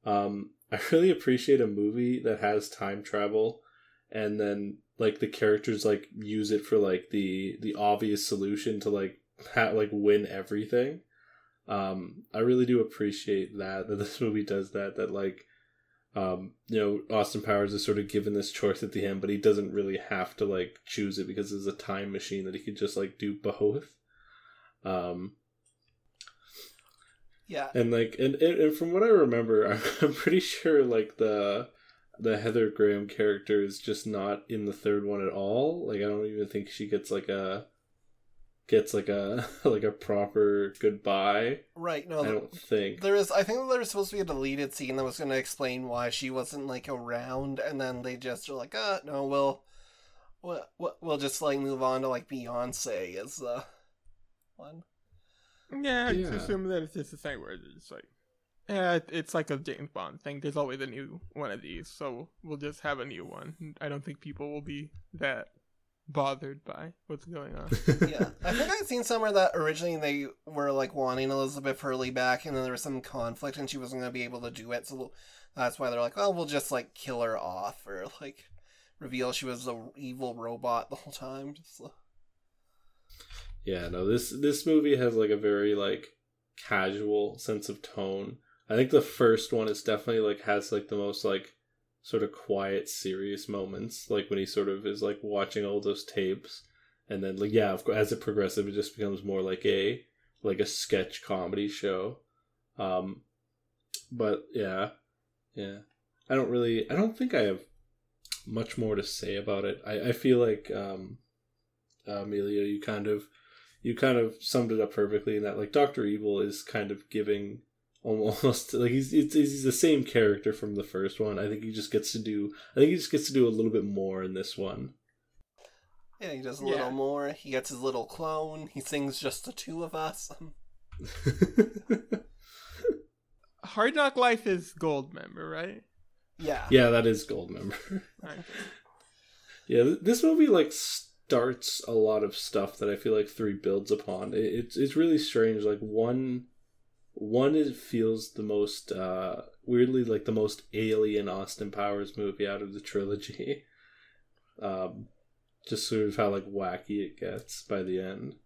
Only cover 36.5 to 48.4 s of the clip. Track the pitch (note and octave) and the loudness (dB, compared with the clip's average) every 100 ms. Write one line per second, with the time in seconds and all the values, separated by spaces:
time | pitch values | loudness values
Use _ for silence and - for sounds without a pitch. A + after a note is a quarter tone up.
36.5 | G#2 G2 - G#2 G2+ - G2+ G2 G2 F#2+ | -4 -6 -10 -2 -2 -2 -4 -2 -4 -2
37.5 | G2 - _ _ _ _ _ _ - - | -6 -8 _ _ _ _ _ _ -20 -20
38.5 | _ - D3 - G#2 G2 G2+ G2 A#2+ A#2 | _ 4 4 4 -2 0 -2 0 -4 -6
39.5 | - C#3+ G#2+ G#2+ - - G2+ G2+ G#2+ G#2 | 0 2 4 2 -2 -2 0 2 4 4
40.5 | G2+ G2+ - G#2+ G2+ G2+ G2 G2 G#2 A#2 | 4 0 0 0 0 0 2 4 2 0
41.5 | C#3+ _ E3 E3+ D3+ F3 D#3 C#3 G#2+ - | -4 _ -8 -4 -4 -4 -2 0 0 -4
42.5 | - - G#2+ G2 - G3 G3+ F#3+ F#3+ G3 | -16 0 0 0 -2 2 4 4 2 2
43.5 | A#3+ C4 B3 A3 G3 G3 G3+ F#3 C#3 C3+ | -2 0 0 0 -4 -4 -4 -4 -2 -2
44.5 | C#3 C#3 - C3 C3 C3 A#2+ C#3+ C3 B2+ | -2 -4 -6 -4 -2 -2 -4 -2 -2 -2
45.5 | - C3+ B2+ B2+ A#2+ A#2+ - C3 C3 B2 | -4 -4 -4 -4 -2 -2 -4 -4 -4 -6
46.5 | C#3+ C#3 B2+ C#3 B2+ A#2+ A#2+ B2 C3 C#3 | -6 -6 -8 -6 -8 -4 -6 -4 -4 -4
47.5 | C3 D3 C#3 C3 B2+ B2+ B2 B2+ A#2 | -4 -4 -2 -4 -4 -6 -6 -6 -8